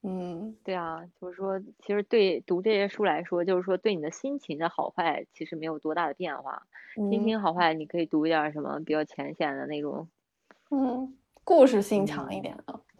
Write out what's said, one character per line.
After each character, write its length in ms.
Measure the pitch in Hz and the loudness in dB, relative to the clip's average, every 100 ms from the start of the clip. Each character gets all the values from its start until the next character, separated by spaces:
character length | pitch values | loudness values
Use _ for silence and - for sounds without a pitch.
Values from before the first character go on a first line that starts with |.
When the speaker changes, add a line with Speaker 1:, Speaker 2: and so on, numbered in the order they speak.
Speaker 1:
嗯。 540 | 202 185 180 170 214 220 | -6 -6 -6 -8 -10 -12
Speaker 2:
对 100 | - | -8
啊， 280 | 185 170 165 175 _ | -6 -6 -8 -12 _
就 100 | 180 | -14
是 60 | 180 | -8
说， 240 | 196 190 208 - | -4 -4 -6 -20
其 80 | - | -4
实 100 | 208 | -2
对 380 | 202 240 196 156 | 2 4 4 2
读 220 | - 175 | 0 0
这 100 | 202 | 2
些 160 | 208 202 | 2 0
书 160 | - | 0
来 180 | 208 151 | 2 2
说， 220 | 175 175 | 0 -2
就 120 | 175 185 | 2 0
是 60 | |
说 140 | 180 185 | 2 0
对 180 | 220 | 0
你 60 | 190 | 0
的 100 | 151 | -4
心 280 | - 269 285 | -6 -6 -6
情 200 | - 151 | -6 -2
的 120 | 165 | -2
好 180 | - - | -2 -4
坏 360 | - 170 147 - | 0 0 0 -6
其 100 | - | -12
实 100 | 160 | -10
没 120 | 165 156 | -8 -6
有 120 | 156 | -6
多 160 | 156 | -4
大 140 | 156 170 | -2 -2
的 60 | |
变 240 | 143 180 135 | -2 -6 -6
化。 240 | 135 - - - - - | -10 -12 -14 -20 -16 -4
Speaker 1:
嗯。 120 | 202 | 0
Speaker 2:
心 140 | 202 | 2
情 160 | 214 220 | 2 2
好 120 | 196 | 0
坏， 220 | 170 170 | 2 2
你 100 | 160 156 | 0 -4
可 140 | 175 | -4
以 60 | 160 | 0
读 200 | 156 156 | 2 2
一 40 | |
点 100 | 160 | 2
儿 120 | 151 | 0
什 80 | 147 | -4
么 200 | 143 143 | -6 -6
比 80 | 156 | -2
较 120 | 151 | -2
浅 300 | 151 - 143 | -2 -6 -10
显 220 | 151 156 139 | -4 -4 -2
的 100 | 135 | -6
那 140 | 147 | -6
种。 260 | 147 139 165 _ _ _ _ - _ | -6 -6 -10 _ _ _ _ -20 _
Speaker 1:
嗯， 440 | 285 262 247 262 - _ _ | 0 0 -2 -6 -10 _ _
故 220 | - 339 269 | 4 10 10
事 160 | 226 | 8
性 240 | 202 208 202 | 2 2 0
强 280 | - - | -2 -8
一 60 | 196 | -8
点 160 | - - | -10 -12
的。 80 | - | -14
Speaker 2:
嗯。 80 | - _ _ | -16 _ _